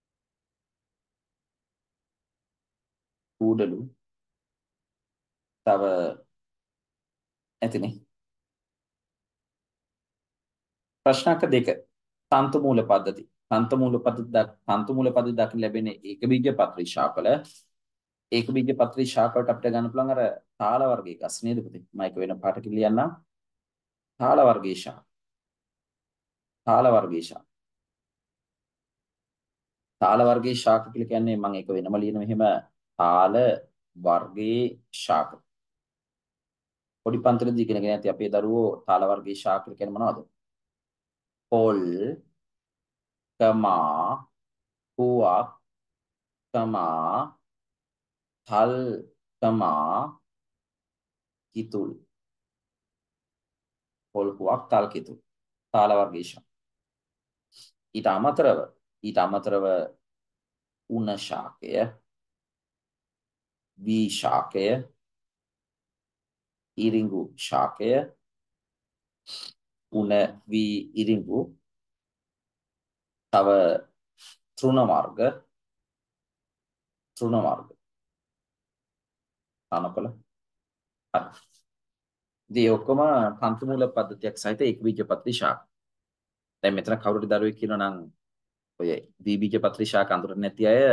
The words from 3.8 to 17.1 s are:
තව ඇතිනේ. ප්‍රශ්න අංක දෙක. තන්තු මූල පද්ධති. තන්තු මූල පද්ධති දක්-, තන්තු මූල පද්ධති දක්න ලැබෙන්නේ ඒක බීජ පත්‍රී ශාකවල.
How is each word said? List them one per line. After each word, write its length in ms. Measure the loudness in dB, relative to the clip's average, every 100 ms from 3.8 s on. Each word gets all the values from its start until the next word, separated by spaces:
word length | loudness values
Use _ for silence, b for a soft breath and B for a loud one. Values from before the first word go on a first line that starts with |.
| -12 -18 _ _ _ _ _ _ _ _ _ _ _ _ _ _ _ _ 0
තව 160 | 2 2 0 -2 -6 _ _ _ _ _ _ _ _ _ _ _ _ _ _
ඇතිනේ. 320 | -4 -4 -6 -8 -18 _ _ _ _ _ _ _ _ _ _ _ _ _ _ _ _ _ _ _ _ _ _ _ _ _ _ _ _ _ 2
ප්‍රශ්න 240 | 2 2
අංක 140 | 2 2
දෙක. 220 | 2 2 -4 -10 _ _ _ _
තන්තු 260 | 2 4 2
මූල 200 | 2 2
පද්ධති. 420 | 4 2 2 -6 -14 _ _
තන්තු 300 | 0 2 2
මූල 200 | 2 2
පද්ධති 320 | 0 -2 0
දක්-, 260 | 0 0 -4
තන්තු 300 | -4 -2 -2
මූල 180 | 0 0
පද්ධති 260 | 0 0 0
දක්න 240 | -2 -2
ලැබෙන්නේ 400 | -4 -2 -6 -8
ඒක 200 | -14 -6
බීජ 320 | 0 2 2 2
පත්‍රී 320 | 0 -2 -6
ශාකවල. 400 | -2 -2